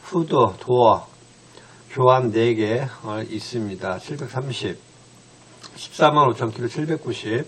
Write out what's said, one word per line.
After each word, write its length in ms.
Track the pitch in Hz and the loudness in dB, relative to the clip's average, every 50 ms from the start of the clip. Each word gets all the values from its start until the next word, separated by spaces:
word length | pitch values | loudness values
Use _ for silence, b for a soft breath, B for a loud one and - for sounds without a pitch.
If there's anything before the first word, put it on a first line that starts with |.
후드, 300 | - - 185 170 165 156 - 127 120 107 95 - | -14 -4 -2 -2 0 2 4 4 4 2 0 -6
도어 460 | - 123 123 123 120 110 98 - - - - - - - - _ - B B B B B B B B - | -2 0 4 6 6 6 6 4 0 -12 -20 -20 -20 -20 -20 _ -20 B B B B B B B B -12
교환 400 | - 131 127 127 127 127 127 117 | -2 4 6 6 6 6 2 0
네 240 | 104 113 117 120 113 | 2 2 2 2 2
개, 320 | 110 107 104 113 123 139 127 - - - | 0 0 0 0 -2 -4 -6 -10 -12 -10
어, 180 | 110 107 110 | -8 -8 -8
있습니다. 800 | 110 - 107 104 - - - 120 107 101 95 90 95 92 92 90 | -8 -8 -10 -10 -10 -8 -6 -6 -6 -6 -8 -8 -6 -6 -6 -8
칠백삼십, 800 | - - 151 139 143 117 - 131 135 139 120 - 104 95 87 - - _ _ - - - - - - - - - - - - - - - - | -8 -12 -10 -10 -10 -8 -6 -6 -6 -6 -8 -6 -6 -8 -8 -10 -16 _ _ -20 -20 -20 -20 -20 -20 -20 -20 -20 -20 -20 -20 -20 -20 -20 -18
십사만 520 | - - - - - 165 147 147 147 143 127 | -18 -18 -16 0 2 2 4 6 6 4 4
오천 200 | 110 - 123 113 | 2 0 -4 -6
킬로 180 | 110 117 120 | -4 -6 -8
칠백구십 760 | 117 - 151 151 156 160 151 - 127 107 104 107 107 110 131 170 | -6 -4 -6 -4 -4 -4 -4 -4 -8 -8 -6 -4 -4 -4 -4 -4